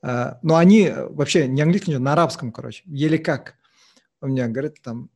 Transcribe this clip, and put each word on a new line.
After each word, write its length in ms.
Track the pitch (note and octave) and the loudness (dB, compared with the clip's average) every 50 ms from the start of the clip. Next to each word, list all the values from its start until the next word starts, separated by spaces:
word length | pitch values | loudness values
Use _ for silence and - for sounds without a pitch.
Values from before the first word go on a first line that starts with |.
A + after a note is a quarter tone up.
Э, 320 | - C#3 B2 A#2+ B2 C3+ - - | -6 -6 -4 -4 -4 -6 -8 -8
но 140 | - D#3 D#3+ | 0 2 4
они, 260 | E3 E3+ F#3 G#3 A3 G3 D3+ | 6 8 8 8 8 6 4
э, 180 | G#2 - - - | 0 -4 -8 -10
вообще 400 | - D3 C#3+ C#3 - F3 D3 B2+ | -4 -4 -4 0 2 0 0 2
не 140 | C3 C#3 | 0 0
английском, 400 | D3+ D#3+ F3 G3+ - - D3+ C3 | 2 2 0 0 -2 -4 -4 -2
на 100 | B2+ C3+ | 0 0
арабском, 400 | D3 E3 E3+ D#3+ - - - A#2+ | 2 2 0 0 -2 -8 -10 -12
короче, 300 | A2 - - A#2+ A2 - _ | -12 -12 -14 -16 -16 -16 _
еле 320 | F#3 D3 C3+ D3 D#3 D#3 D#3 | -12 -6 -2 0 0 0 0
как. 360 | D#3 F#3 D3 B2 - - _ _ _ _ _ _ _ _ _ _ _ _ _ _ | -2 -4 -4 -4 -6 -16 _ _ _ _ _ _ _ _ _ _ _ _ _ _
У 60 | - C#3 | -6 -4
меня 200 | C3+ C3 B2 A#2 | -4 -2 -2 -4
говорят 320 | A2 B2+ C#3 D3+ D3+ _ | -4 -6 -6 -8 -10 _
там 280 | _ B2 A#2 A#2+ - - _ | _ -14 -14 -14 -16 -18 _